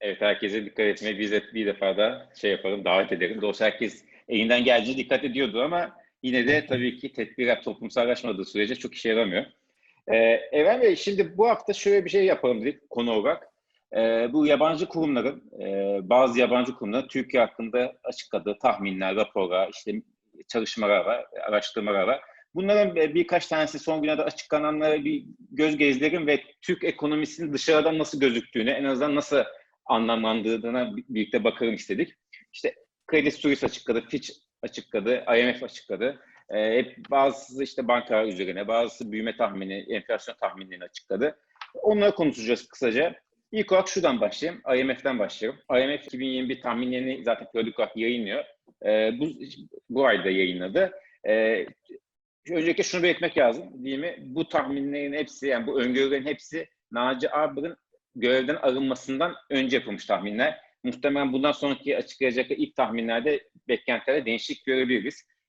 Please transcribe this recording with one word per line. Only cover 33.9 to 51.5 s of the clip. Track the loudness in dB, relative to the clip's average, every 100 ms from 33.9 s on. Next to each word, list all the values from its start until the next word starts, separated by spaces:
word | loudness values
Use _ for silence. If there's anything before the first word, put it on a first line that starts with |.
| -2 -2
Fitch | -6 -8 -16 _ _
açıkladı, | -12 -12 -6 -4 0
I | 0 2 4
M | 4
F | 0 -8
açıkladı. | -14 -10 -4 -4 -4 _ -20 -8
E, | -2 2 2
hep | 0 -6 -2
bazısı | 2 2 0 -8 -8
işte | -6 -4 0
banka | 0 2 0 0
üzerine, | -2 -6 -4 -2
bazısı | 0 0 -4 -8
büyüme | -6 -6 -2
tahmini, | -2 -2 -8
enflasyon | -8 -6 -8 -4 -6 -6 -6
tahminlerini | -6 -6 -14 -16
açıkladı. | -16 -18 -6 -2 -2 -4 _ _ -16
Onları | -2 2 4 4
konuşacağız | 4 0 0 -2 -2 -4
kısaca. | -4 0 2 0 -2 _ _ _
İlk | -4 2
olarak | 2 2
şuradan | 0 2 2
başlayayım, | 0 -2 -8 -6 0 0
I |
M | 0
F'den | -2 -4 -2
başlayalım. | -4 -4 -6 -6 0
I | 2 2
M | -2
F |
iki | -8 -8
bin | -4
yirmi | -4 -4
bir | -4
tahminlerini | -4 -4 -2 -4 -4 -4
zaten | -2 -2 -2
periyodik | -4 -2 -2
olarak | -4 -2
yayınlıyor. | -2 -2 -4 -6 -8 _ _ _ 0
E, | 2 2 0
bu, | -4 -6 -14 -16 -20 -20 -6
bu | 2 4
ayda | 4 2
yayınladı. | 2 0 -2 -2 0 0 -2 -20 _ 0
E, | 2 2